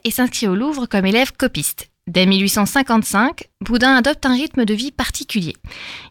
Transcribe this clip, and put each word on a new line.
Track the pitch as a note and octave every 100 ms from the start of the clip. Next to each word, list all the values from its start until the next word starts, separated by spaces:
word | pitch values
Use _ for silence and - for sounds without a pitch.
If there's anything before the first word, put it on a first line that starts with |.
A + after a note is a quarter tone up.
et | A3+
s'inscrit | - B3 - G#3
au |
Louvre | F#3+ C#4 C#4+ A#3+
comme | G3+
élève | F#3+ A3 C4 -
copiste. | B3+ D#3 - - - _ -
Dès | F3
mille | F#3 F#3+
huit | G3
cent | G#3+
cinquante-cinq, | G3+ C#4 C4+ A3 - G3+ C4 F4 - -
Boudin | G3+ A3 B3+
adopte | C4 C4+ D4+
un | C4+
rythme | B3 D#4 -
de | G#3+
vie | G#3+ C#4
particulier. | - - - C#4+ G#3+ D#3+ - - - - - -